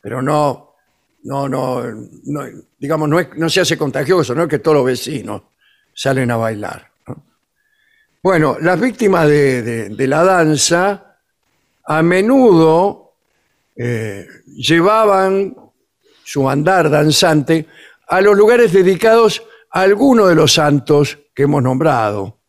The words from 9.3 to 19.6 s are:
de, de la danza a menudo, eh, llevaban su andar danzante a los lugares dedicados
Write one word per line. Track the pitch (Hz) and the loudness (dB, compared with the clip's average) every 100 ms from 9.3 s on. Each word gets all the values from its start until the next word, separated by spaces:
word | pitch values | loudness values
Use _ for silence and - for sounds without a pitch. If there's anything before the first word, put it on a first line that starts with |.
| 147 139 127 | 2 2 -2
de, | 113 117 101 | -6 -8 -10
de | 104 131 | -6 -2
la | 147 | 0
danza | 180 180 160 147 - 170 190 196 _ _ _ _ _ _ _ _ - | 2 2 0 0 0 0 0 -4 _ _ _ _ _ _ _ _ -6
a | 156 | 0
menudo, | 165 185 214 269 247 170 160 160 196 - _ _ _ _ _ _ _ - | 2 2 2 4 4 6 4 2 0 -4 _ _ _ _ _ _ _ -10
eh, | 120 117 110 98 - - _ | -6 -6 -8 -12 -18 -20 _
llevaban | - 131 165 180 220 214 190 190 196 196 - - _ _ _ _ _ | -10 -2 0 2 2 2 2 0 -2 -4 -10 -20 _ _ _ _ _
su | - 143 135 | -10 -4 -2
andar | 139 160 185 156 | 0 0 2 2
danzante | 151 151 147 180 151 135 160 156 - - _ - | 2 2 2 2 0 0 -2 -2 -20 -20 _ -4
a | 185 | 0
los | 202 202 | 2 4
lugares | 214 240 226 | 4 4 4
dedicados | 190 185 185 220 226 220 - - _ | 4 2 2 2 4 2 0 -14 _